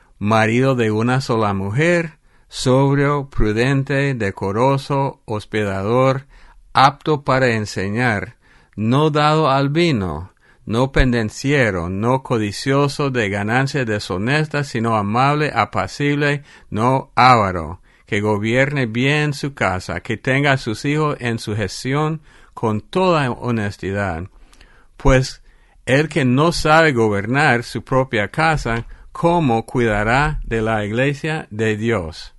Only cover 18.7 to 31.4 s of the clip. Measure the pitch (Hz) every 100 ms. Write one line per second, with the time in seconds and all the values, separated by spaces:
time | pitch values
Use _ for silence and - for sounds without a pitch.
18.7 | 143 117 120 135 151 151 139 143 - 98
19.7 | 92 - 85 - 107 135 135 143 131 117
20.7 | 107 143 151 151 - 120 113 113 107 101
21.7 | - 131 143 156 160 - - - - 113
22.7 | 107 - 180 185 156 127 110 120 113 101
23.7 | - 92 101 98 82 95 - - - -
24.7 | - - - 135 131 131 - - - _
25.7 | _ - 139 160 156 127 127 170 165 151
26.7 | 160 160 120 110 98 107 135 151 120 -
27.7 | 113 - 131 131 110 101 151 160 147 117
28.7 | 113 - - - - 170 175 139 113 -
29.7 | 127 117 104 107 131 151 147 117 113 110
30.7 | 107 104 117 143 139 156 156